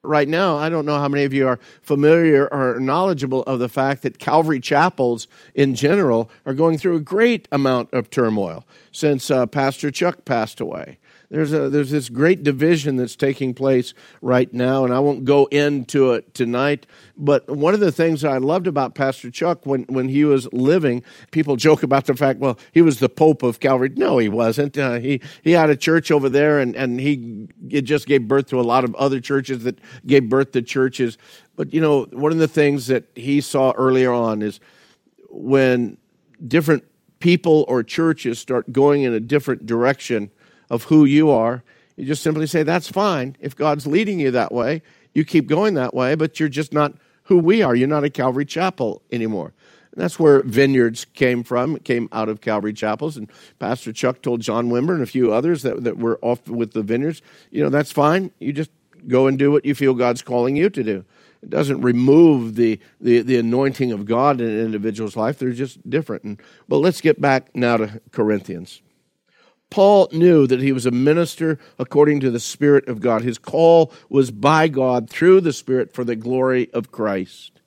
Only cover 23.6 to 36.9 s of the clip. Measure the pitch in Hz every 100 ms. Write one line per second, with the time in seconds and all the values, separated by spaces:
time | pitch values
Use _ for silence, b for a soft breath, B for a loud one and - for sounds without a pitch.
23.6 | 139 131 131 254 381 127 110 110 113 113
24.6 | 143 139 135 120 123 135 B B 160 170
25.6 | 156 147 - 165 - 151 135 135 151 147
26.6 | 127 - 127 120 139 143 117 107 110 _
27.6 | 131 143 131 147 - 143 110 135 135 127
28.6 | 117 127 123 107 135 135 - 139 131 131
29.6 | 117 113 B B - 143 120 131 135 131
30.6 | 117 135 131 127 123 - b b b -
31.6 | 143 156 156 143 113 120 151 165 160 -
32.6 | 147 143 120 127 - - 120 143 139 143
33.6 | 131 120 131 127 127 120 113 107 107 -
34.6 | b b b b _ _ _ - 117 135
35.6 | 131 123 113 - _ _ _ _ 131 156
36.6 | 151 147 _